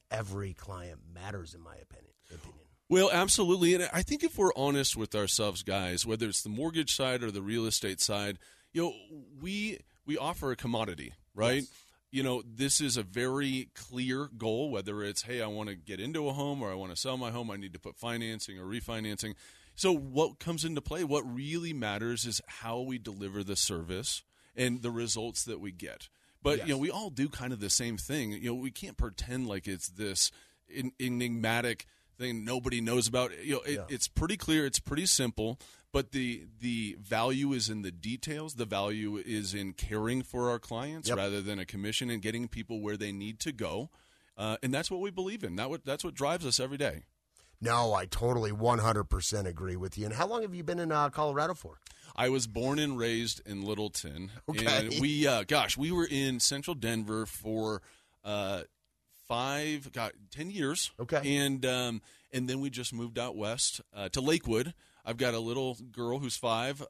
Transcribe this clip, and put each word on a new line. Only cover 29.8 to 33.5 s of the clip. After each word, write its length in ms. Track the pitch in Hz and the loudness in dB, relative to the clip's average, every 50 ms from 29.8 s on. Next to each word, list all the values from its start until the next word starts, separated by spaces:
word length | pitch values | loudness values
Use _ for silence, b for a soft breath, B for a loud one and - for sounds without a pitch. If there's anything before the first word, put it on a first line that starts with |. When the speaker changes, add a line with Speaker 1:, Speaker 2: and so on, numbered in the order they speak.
| - - | -4 -8
Speaker 2:
this 420 | 90 92 107 101 95 90 - - b b b b b b b _ - | -6 -4 -4 -2 2 2 2 2 b b b b b b b _ -8
en-, 200 | 139 127 127 - _ | -6 -6 -6 -4 _
enigmatic 920 | 131 127 123 120 123 120 117 117 110 110 113 117 120 120 113 - - b b b b b b _ | -2 -2 0 0 0 0 0 0 2 2 2 4 2 0 -2 -2 -6 b b b b b b _
thing 280 | 120 127 117 113 107 | -6 -4 -4 -4 -4
nobody 340 | 113 127 127 120 127 123 120 | -2 -2 0 0 0 0 0
knows 280 | 113 113 120 127 117 113 | 2 4 4 4 4 4
about. 300 | 117 127 127 120 87 73 92 | 2 2 0 0 -2 -6 -2
You 120 | 147 | -2